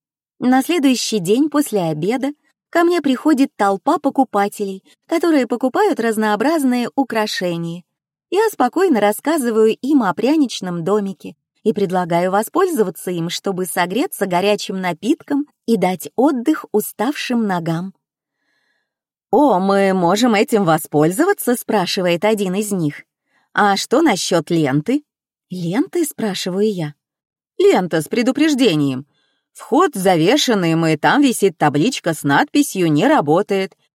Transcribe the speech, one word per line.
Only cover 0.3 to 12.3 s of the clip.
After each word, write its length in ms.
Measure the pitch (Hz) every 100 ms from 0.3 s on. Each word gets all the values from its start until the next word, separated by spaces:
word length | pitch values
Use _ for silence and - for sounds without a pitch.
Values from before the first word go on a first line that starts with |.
| -
На 240 | 247 262
следующий 560 | 262 349 277 240 - 220
день 320 | 170 233 302
после 320 | 294 294 208
обеда 480 | 165 151 180 254 269 294 _ _ _
ко 120 | 330
мне 200 | 339 349
приходит 480 | 285 254 302 262 277 -
толпа 420 | 202 196 - 339
покупателей, 840 | 277 254 262 208 202 - 196 190 - _ -
которые 400 | 330 349 311 240
покупают 540 | 349 262 330 415 269
разнообразные 880 | 233 220 214 208 254 330 269 247 240
украшения. 920 | - 269 226 214 - 180 170 170 170 - _ _ _ _
Я 180 | 359 453
спокойно 500 | - 247 - 381 233
рассказываю 760 | 202 214 - 320 240 220 220 -
им 260 | 254 302
о 120 | 202
пряничном 680 | 175 233 320 254 - 185 175
домике 540 | 165 208 196 185 - 170 _ _
и 120 | 208
предлагаю 560 | 214 196 185 175 170 180